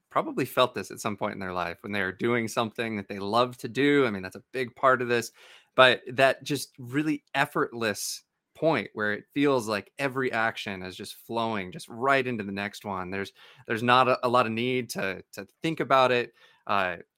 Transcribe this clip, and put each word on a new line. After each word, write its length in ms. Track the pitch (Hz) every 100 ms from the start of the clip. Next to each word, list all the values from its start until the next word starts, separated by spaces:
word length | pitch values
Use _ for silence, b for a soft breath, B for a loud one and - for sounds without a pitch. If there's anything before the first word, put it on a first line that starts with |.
| _
probably 360 | 139 320 240 131
felt 280 | - 127
this 160 | 107 95
at 80 | -
some 180 | 110 98
point 180 | 107
in 60 | 104
their 140 | 92
life 240 | 90 85 85
when 100 | 107
they 80 | 101
are 120 | 92
doing 360 | 95 117 120 113
something 480 | - 110 - 113 107
that 100 | 98
they 140 | 101
love 360 | 101 113 123 123
to 100 | 127
do. 360 | 113 143 143
I 60 | 123
mean, 120 | 101
that's 120 | 92
a 80 | 104 _
big 220 | 127 127
part 260 | - 135 127
of 80 | 120
this, 220 | 120 113 B B B B
but 260 | - 127 - -
that 300 | 117 135 -
just 280 | 131 139 - -
really 440 | 120 139 156 147 _
effortless 880 | 139 143 170 139 117 113 101 - - _ _ _
point 340 | - 160 135 -
where 180 | - 104
it 120 | 104 -
feels 340 | 143 143 135 110
like 240 | 101 - -
every 340 | 139 131 127
action 500 | 113 113 - 110 92
is 140 | 92 90
just 200 | 101 - -
flowing 440 | 113 113 107 92
just 160 | 165 -
right 360 | 113 135 139 127
into 160 | 113
the 80 | 101
next 340 | 98 101 - 107
one. 240 | 95 90
There's, 220 | 98 98 - B B B
there's 160 | 113
not 260 | 120 127 127
a, 100 | 127 123
a 20 |
lot 180 | 123 113
of 60 |
need 360 | 110 123 127 117
to, 320 | 190 95 90 -
to 120 | - 101 _
think 200 | 160 160
about 320 | 135 135 127
it. 200 | 123 117 b b b b
Uh, 300 | 101 92 87 -